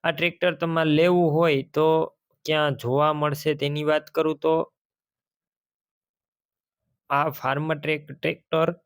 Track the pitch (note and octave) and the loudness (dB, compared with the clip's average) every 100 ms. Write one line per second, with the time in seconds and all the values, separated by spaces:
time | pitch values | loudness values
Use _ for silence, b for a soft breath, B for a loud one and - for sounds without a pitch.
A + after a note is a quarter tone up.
0 | E3+ D#3 F3 E3+ F3+ D3+ E3+ E3 D#3+ D3+ | -2 -2 -4 0 -2 -2 -2 0 2 4
1 | F3 F3+ E3 D3+ E3+ C#3 C3+ - D#3 D#3+ | 4 4 2 2 2 0 -2 0 2 2
2 | D#3+ _ _ _ - D#3 D3+ B2 A#2+ C3+ | -2 _ _ _ -2 0 0 -2 -2 0
3 | D3+ D3+ D3 D3 D#3 D3 C#3+ D3 D3+ D3+ | 2 0 -2 -2 -4 -2 -4 -2 0 -2
4 | D3+ - D#3 D3+ D#3+ D#3+ - _ _ _ | -2 -2 -2 0 0 0 -2 _ _ _
5 | _ _ _ _ _ _ _ _ _ _ | _ _ _ _ _ _ _ _ _ _
6 | _ _ _ _ _ _ _ _ _ _ | _ _ _ _ _ _ _ _ _ _
7 | _ C#3 D3+ C#3+ C3 C#3 D#3 D#3 D3 D3+ | _ -2 -2 -4 -4 -4 -2 -4 -4 -6
8 | D3+ C#3 D#3 E3+ _ D#3+ E3 F3 | -6 -6 -6 -6 _ 0 0 -4